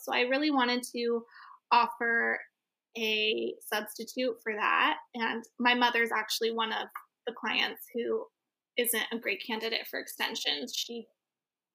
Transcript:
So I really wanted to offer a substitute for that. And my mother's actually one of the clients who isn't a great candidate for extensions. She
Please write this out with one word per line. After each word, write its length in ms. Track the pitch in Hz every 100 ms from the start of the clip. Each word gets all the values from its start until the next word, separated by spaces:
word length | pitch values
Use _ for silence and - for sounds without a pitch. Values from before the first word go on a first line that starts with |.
So 100 | -
I 80 | 247
really 280 | 247 269 302
wanted 320 | 277 240 247 247
to 280 | 240 233 233 226 - - - -
offer 680 | 240 233 - 233 233 226 226 - _ _ _ _ 226
a 580 | 220 214 214 233 233 - -
substitute 640 | 214 214 - 226 - 254 -
for 100 | 226
that. 420 | 208 202 - 269 - -
And 300 | 240 226 226 - -
my 160 | 247
mother's 360 | 247 240 233 226
actually 380 | 220 214 - 226
one 200 | 226 220
of 160 | 208 208 - - _ -
the 60 |
clients 500 | 233 220 - - - -
who 300 | 240 - 220 - _ _ _ _ -
isn't 300 | 233 220 -
a 60 | 226
great 240 | 233 196 -
candidate 400 | 220 226 226 -
for 100 | -
extensions. 720 | - - 220 233 - 285 247
She 320 | - - 233 226 _ _ _ _ _ _